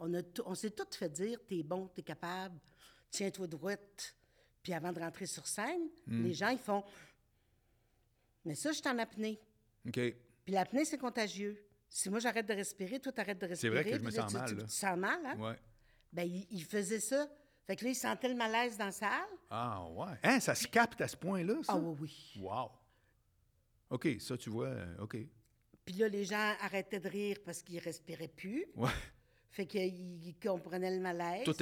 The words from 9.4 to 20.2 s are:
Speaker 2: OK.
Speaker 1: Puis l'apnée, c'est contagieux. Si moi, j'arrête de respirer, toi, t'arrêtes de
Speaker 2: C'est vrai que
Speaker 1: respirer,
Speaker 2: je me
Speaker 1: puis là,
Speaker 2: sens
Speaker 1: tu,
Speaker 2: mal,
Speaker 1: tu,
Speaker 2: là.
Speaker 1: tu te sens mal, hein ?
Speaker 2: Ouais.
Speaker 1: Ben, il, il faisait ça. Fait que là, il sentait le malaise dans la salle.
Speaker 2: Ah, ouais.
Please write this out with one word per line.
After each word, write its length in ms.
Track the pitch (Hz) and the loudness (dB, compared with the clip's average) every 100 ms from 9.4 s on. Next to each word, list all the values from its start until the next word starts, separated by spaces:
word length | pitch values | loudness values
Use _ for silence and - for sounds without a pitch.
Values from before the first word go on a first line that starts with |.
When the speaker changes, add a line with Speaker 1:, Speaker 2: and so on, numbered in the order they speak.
| - _ _ _ 123 | -10 _ _ _ -4
Speaker 2:
OK. 60 | 123 123 - - _ | 0 0 0 -12 _
Speaker 1:
Puis 100 | - | 0
l'apnée, 300 | 190 185 247 | 2 4 4
c'est 140 | 311 277 | 2 0
contagieux. 640 | 247 233 208 175 202 208 - _ _ | -2 0 -2 -2 -4 -6 -12 _ _
Si 200 | - 190 | -2 0
moi, 80 | 214 | 2
j'arrête 260 | 240 226 214 | 2 2 2
de 80 | |
respirer, 460 | 202 196 - 185 262 | 0 -2 -4 -4 -2
toi, 120 | 269 | -2
t'arrêtes 280 | 254 190 185 | -2 -2 -2
de 140 | 180 | -2
Speaker 2:
C'est 140 | - 113 | 0 4
vrai 160 | 110 | 4
que 60 | 175 | 4
Speaker 1:
respirer, 80 | 107 | 2
Speaker 2:
je 60 | |
me 40 | 113 | 0
Speaker 1:
puis 60 | 110 | 0
là, 60 | |
Speaker 2:
sens 80 | 110 | 0
Speaker 1:
tu, 60 | 110 | 0
Speaker 2:
mal, 100 | 127 | 0
Speaker 1:
tu, 60 | 104 | -2
Speaker 2:
là. 40 | |
Speaker 1:
tu 40 | 110 | -2
te 40 | |
sens 240 | - 196 175 | 0 2 2
mal, 280 | 196 339 277 | 2 0 -2
hein ? 100 | 233 | -2
Speaker 2:
Ouais. 200 | 110 117 - - - - _ | -2 -4 -10 -20 -20 -20 _
Speaker 1:
Ben, 100 | 170 175 | -4 -2
il, 180 | 180 202 | -2 -4
il 140 | 196 | -6
faisait 360 | 151 208 190 220 | -2 0 2 0
ça. 280 | - 269 285 - - _ - | 2 2 2 -4 -20 _ -6
Fait 100 | 196 | 0
que 80 | |
là, 60 | 240 | 0
il 40 | |
sentait 340 | 247 226 214 254 | 2 0 2 0
le 60 | |
malaise 420 | 247 220 226 240 214 | 2 4 4 2 0
dans 100 | 202 | -2
la 60 | |
salle. 360 | - 208 262 392 381 - | 0 0 0 -2 -10 -4
Speaker 2:
Ah, 360 | 110 120 98 85 | -2 0 -2 -4
ouais. 280 | 85 180 143 | -4 -4 2